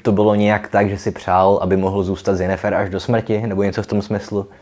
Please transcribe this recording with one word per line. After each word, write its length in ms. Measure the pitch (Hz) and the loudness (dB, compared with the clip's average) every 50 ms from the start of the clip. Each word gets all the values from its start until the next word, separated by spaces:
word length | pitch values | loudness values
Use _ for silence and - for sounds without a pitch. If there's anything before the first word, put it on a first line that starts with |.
| - | -2
to 80 | 117 | 0
bylo 240 | 101 101 104 107 104 | 2 4 4 4 4
nějak 320 | 104 104 104 107 104 - | 4 2 2 2 0 -2
tak, 220 | - - 101 104 98 | 0 0 2 2 2
že 80 | 101 | -2
si 140 | 95 - 110 | -4 -4 -6
přál, 480 | 87 - - 95 90 92 95 95 101 - | -6 -6 -2 0 2 4 4 4 4 2
aby 160 | - 92 95 | 2 0 0
mohl 260 | 95 95 92 95 101 92 | 2 2 0 0 0 -2
zůstat 320 | 92 95 - - - 98 | -2 -4 -4 -2 -2 -2
s 60 | 90 | 0
Yennefer 320 | 90 90 95 92 - 104 92 | 0 -2 -2 -2 -2 -2 -2
až 160 | 92 101 92 | -2 -2 -4
do 100 | 95 92 | -6 -6
smrti, 480 | - - 120 113 - - 110 104 117 | -4 -2 -2 -2 0 -2 -2 -2 -2
nebo 160 | 110 95 95 101 | -2 -2 0 0
něco 200 | 98 92 113 101 | 0 0 -4 -4
v 40 | |
tom 140 | - 110 104 | -2 -2 -2
smyslu. 460 | 101 - 107 101 - - 107 101 98 - - - | -2 -2 -4 -6 -6 -4 -6 -6 -6 -6 -14 -20